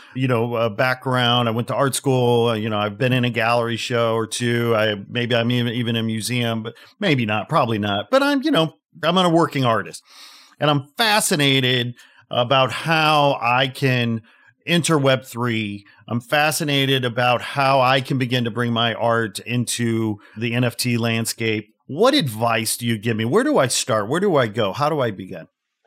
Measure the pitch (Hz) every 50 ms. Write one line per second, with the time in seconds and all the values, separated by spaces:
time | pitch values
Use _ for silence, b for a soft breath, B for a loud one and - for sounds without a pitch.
0 | B B B 131 131 127 127 113 117 120 120 113 117 113 101 131 131 127 127 -
1 | - 131 127 123 123 120 120 123 120 117 110 120 117 - - 117 139 135 - -
2 | - 139 131 127 123 120 120 117 117 117 113 107 107 113 107 104 104 107 104 104
3 | 135 123 127 127 120 123 110 117 113 117 120 120 117 117 117 113 - - 123 117
4 | 117 113 113 113 110 - - - 123 120 120 117 117 117 113 107 107 107 104 98
5 | 98 - 110 123 120 113 123 117 117 120 123 123 120 120 110 123 117 117 117 113
6 | 113 113 110 110 98 110 123 123 120 117 113 113 107 117 - B B B B B
7 | 208 185 147 127 117 104 107 107 - - 151 160 131 113 113 101 104 104 98 104
8 | - - 262 262 277 285 285 269 247 320 277 165 160 151 - _ _ _ _ -
9 | - 160 175 185 180 175 160 170 160 - - 139 131 120 113 101 87 82 - -
10 | _ B B B B B B B B B B B 147 151 143 143 139 - - -
11 | 233 214 208 214 208 - 190 147 143 139 135 135 127 123 127 123 120 123 120 b
12 | b b b b b b - 120 123 117 139 131 131 110 104 - - 156 165 160
13 | 156 151 156 147 143 143 131 - 113 120 123 127 139 135 127 - 139 131 127 123
14 | 120 117 113 110 - b b b b b b b - - 170 175 - - 165 143
15 | 135 135 131 127 - - - 117 123 120 113 113 107 101 101 101 - b b b
16 | b - 120 120 - - 151 147 151 156 147 - 165 147 143 139 135 131 135 131
17 | 127 120 107 127 123 123 120 110 - - - 143 135 135 139 135 127 127 135 135
18 | 127 - 143 127 131 113 127 127 117 117 104 120 120 120 117 113 117 117 107 -
19 | 113 117 117 117 113 104 - - - 113 120 123 113 - - - 120 113 113 113
20 | 110 110 104 101 B B B 107 117 117 117 123 127 117 - - - 123 120 113
21 | 117 113 113 113 113 - - - 117 110 107 110 - _ _ _ _ - 131 165
22 | 226 262 294 285 170 123 104 107 117 117 113 113 113 - - - 120 117 117 104
23 | 98 120 113 107 110 117 151 220 262 302 277 180 135 127 - - - - 113 107
24 | 101 110 151 180 202 208 160 139 123 107 98 117 107 95 92 113 143 151 160 143
25 | 123 117 98 101 95 92 92 82 80 _ _ _ _ _ _ _ _